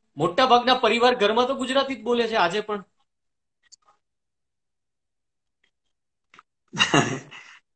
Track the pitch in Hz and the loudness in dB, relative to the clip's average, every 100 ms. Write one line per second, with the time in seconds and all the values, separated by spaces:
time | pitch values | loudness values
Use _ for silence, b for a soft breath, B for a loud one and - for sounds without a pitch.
0 | _ 143 175 214 254 240 233 254 220 233 | _ -4 -2 2 4 4 4 2 2 2
1 | 247 196 202 226 247 254 247 269 262 240 | 2 2 2 2 0 -2 -2 -2 -2 -6
2 | 220 240 226 220 175 208 214 208 - _ | -4 -2 0 0 0 -2 -6 -8 -10 _
3 | _ _ _ _ _ _ _ - _ _ | _ _ _ _ _ _ _ -20 _ _
4 | _ _ _ _ _ _ _ _ _ _ | _ _ _ _ _ _ _ _ _ _
5 | _ _ _ _ _ _ _ _ _ _ | _ _ _ _ _ _ _ _ _ _
6 | _ _ _ - _ _ _ - - 147 | _ _ _ -20 _ _ _ -4 0 0
7 | 113 131 - B B B _ | 0 -6 -12 B B B _